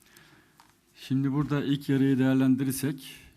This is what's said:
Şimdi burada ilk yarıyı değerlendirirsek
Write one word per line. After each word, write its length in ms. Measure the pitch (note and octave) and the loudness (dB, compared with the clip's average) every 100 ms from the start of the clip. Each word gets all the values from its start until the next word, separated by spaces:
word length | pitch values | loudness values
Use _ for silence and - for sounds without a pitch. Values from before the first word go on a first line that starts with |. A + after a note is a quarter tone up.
| _ - - - _ _ _ _ _ - | _ -20 -20 -20 _ _ _ _ _ -20
Şimdi 360 | - C3+ C#3 | -4 -2 0
burada 300 | C#3 C3+ C#3+ | -2 -2 -2
ilk 260 | - C#3 C#3+ | -2 -4 0
yarıyı 300 | C3+ C3+ B2+ | 2 4 4
değerlendirirsek 960 | C3 C3 C3 C3 C3 B2+ C3+ - - - - | 2 4 4 2 0 -2 -4 -6 -12 -20 -20